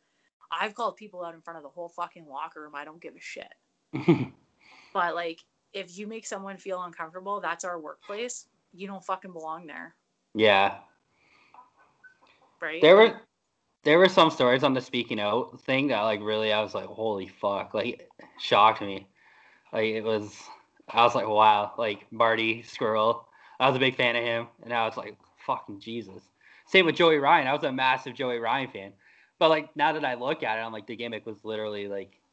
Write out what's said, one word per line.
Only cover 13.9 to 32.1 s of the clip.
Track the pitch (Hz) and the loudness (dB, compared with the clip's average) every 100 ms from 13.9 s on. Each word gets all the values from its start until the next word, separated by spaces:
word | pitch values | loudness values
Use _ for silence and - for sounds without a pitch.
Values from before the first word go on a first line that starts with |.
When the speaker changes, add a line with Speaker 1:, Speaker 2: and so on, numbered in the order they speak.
| 160 | 6
Speaker 2:
were | 185 | 6
some | 185 160 | 6 4
stories | - 123 127 | 4 4 4
on | 143 | 2
the | 131 | 0
speaking | - 127 117 110 | -2 -6 -4 -4
out | 104 113 131 - | -2 -2 -4 -10
thing | - 131 143 | -4 -2 0
that, | 110 | 0
like, | 110 104 | 0 -2
really, | 104 107 110 | -2 -2 0
I | 107 | 0
was | 104 | -2
like, | 101 95 | -6 -10
"Holy | 87 110 101 95 | -6 -4 -4 -8
fuck," | - 104 98 - | -6 -4 -4 -6
like, | 110 113 - - _ | -6 -6 -8 -16 _
it | - - | -20 -14
shocked | - 107 110 110 | 2 6 6 4
me. | 101 95 - _ _ _ _ _ _ | -6 -10 -14 _ _ _ _ _ _
Like, | 110 110 | -4 -2
it | 110 | -2
was, | 110 110 104 - - - _ _ - | -4 -4 -6 -14 -20 -20 _ _ -6
I | 117 | 2
was | 117 120 | 4 4
like, | 107 | 0
"Wow," | 107 110 104 104 - | 4 6 6 0 -4
like, | 113 101 - | -6 -6 -12
Marty | 113 117 113 113 113 | 0 2 2 0 -4
Scurll, | 117 - 117 110 110 117 - _ - - | -8 -6 -2 2 2 0 -6 _ -20 0
I | 131 | 2
was | 131 | 2
a | |
big | 131 131 | 0 0
fan | 123 117 | -2 0
of | |
him, | 117 117 117 _ | -2 -4 -6 _
and | 113 | -6
I | 120 110 | -2 -2
was | - | -4
like, | - - _ _ - | -14 -18 _ _ -8
"Fucking | 123 - 101 | -8 -8 -16
Jesus." | 113 117 98 95 _ _ _ - _ | -12 -12 -12 -18 _ _ _ -20 _
Same | 190 170 | 4 4
with | 147 | 4
Joey | 170 151 | 4 6
Ryan. | 139 165 131 | 6 4 4
I | |
was | 143 | 0
a | 147 | -2
massive | 131 131 131 135 117 | 0 0 0 -4 -8
Joey | 127 120 | -6 -4
Ryan | 113 131 127 | -2 -4 -4
fan. | 101 98 - _ _ _ _ | -10 -16 -18 _ _ _ _
But, | 160 | 4
like, | 156 147 156 | 4 0 0
now | 147 | 0
that | 151 | 0
I | 143 120 | -4 -4
look | 127 160 | -4 -4
at | 120 110 | -4 -4
it, | |
I'm | 113 | -6
like, | 110 101 | -10 -12
the | 110 | -12
gimmick | 117 110 113 | -10 -10 -12
was | 104 107 | -14 -10
literally, | 107 107 104 101 | -8 -6 -8 -8
like, | 98 95 | -10 -12